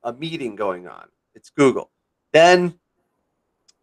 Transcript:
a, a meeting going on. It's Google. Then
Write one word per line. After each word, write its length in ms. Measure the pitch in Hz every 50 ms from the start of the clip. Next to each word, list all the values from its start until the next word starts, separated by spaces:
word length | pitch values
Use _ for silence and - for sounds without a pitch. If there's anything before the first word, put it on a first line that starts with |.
| -
a, 40 | 120
a 40 |
meeting 440 | 120 131 160 160 160 147 135 110 101
going 300 | 101 107 98 90 90 90 80
on. 180 | 50 50 50 _ _ _ _ _ _
It's 160 | 113 _ _
Google. 400 | _ 147 143 131 104 90 - - _ _ _ _ _ _ _ _
Then 460 | - 156 165 175 180 180 180 175 - _ _ _ _ _ _ _ _ _ _ _ _ _ _ _ _ _ _ _ _ _